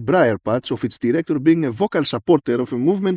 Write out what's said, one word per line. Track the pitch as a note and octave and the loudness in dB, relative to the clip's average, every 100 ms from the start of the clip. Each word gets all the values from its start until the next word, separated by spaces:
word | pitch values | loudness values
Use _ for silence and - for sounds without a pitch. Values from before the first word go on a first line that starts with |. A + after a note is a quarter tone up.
| A2+ | 0
briar | F3+ B2+ G2+ | 2 2 0
patch | - B2 - | -2 -4 -4
of | A#2+ | -6
its | A#2 - A#2+ | -6 -4 -2
director | D#3+ E3 D3+ | 0 -2 0
being | D3 E3 C#3+ | 2 2 0
a | |
vocal | A2+ G#3 F3+ | -2 -2 -2
supporter | C#3 B2 - D#3 - A#2+ | -2 -2 2 2 2 -2
of | B2 | -2
a | B2 | -2
movement | C#3+ G3 F#3+ | 0 0 -2